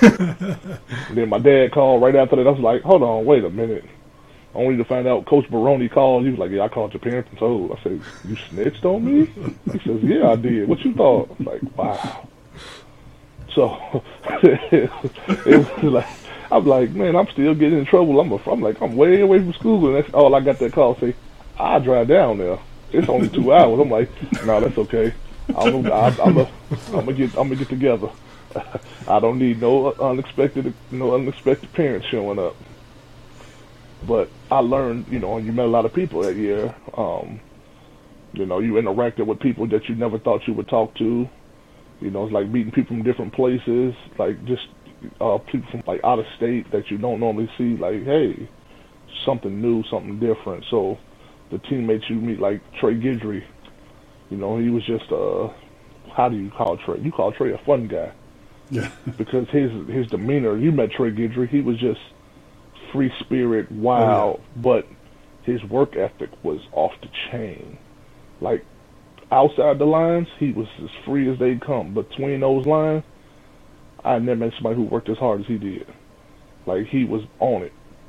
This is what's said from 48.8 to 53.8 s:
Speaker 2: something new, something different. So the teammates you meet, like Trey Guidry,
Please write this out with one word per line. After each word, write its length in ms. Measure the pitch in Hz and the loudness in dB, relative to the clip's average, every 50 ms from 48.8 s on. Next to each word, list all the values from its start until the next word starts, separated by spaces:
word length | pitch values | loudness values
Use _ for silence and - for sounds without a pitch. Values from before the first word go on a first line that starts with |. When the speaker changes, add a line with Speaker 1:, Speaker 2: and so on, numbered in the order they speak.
| - - - - - - - - - | -20 -20 -20 -20 -20 -20 -16 -6 -4
Speaker 2:
something 380 | 139 131 117 - 98 98 101 | -4 -4 -4 -6 -8 -6 -4
new, 220 | 117 120 117 110 110 | -2 0 0 0 -2
something 340 | - 113 95 - 98 101 107 | -4 -6 -8 -8 -10 -6 -4
different. 460 | 117 113 107 - - 101 87 87 - - | -2 -2 -2 -2 -6 -10 -12 -12 -8 -4
So 280 | 120 110 98 95 104 - - - - - - - - - - - | -2 0 0 -2 -4 -8 -12 -20 -20 -20 -20 -20 -20 -20 -14 -12
the 60 | - | -12
teammates 520 | 98 - - 139 127 113 113 110 110 - - | -12 -8 -6 -4 -2 -2 -2 -2 -2 -4 -6
you 80 | 113 | -6
meet, 220 | 110 113 117 107 - | -6 -4 -6 -4 -4
like 220 | 101 98 104 - - - - | -4 -4 -4 -6 -10 -16 -6
Trey 220 | - 131 107 117 | -2 -2 0 0
Guidry, 480 | 113 117 135 127 110 110 107 104 98 - - - - - - - - | 0 -2 -4 -4 -4 -6 -8 -8 -10 -12 -14 -20 -20 -20 -20 -20 -20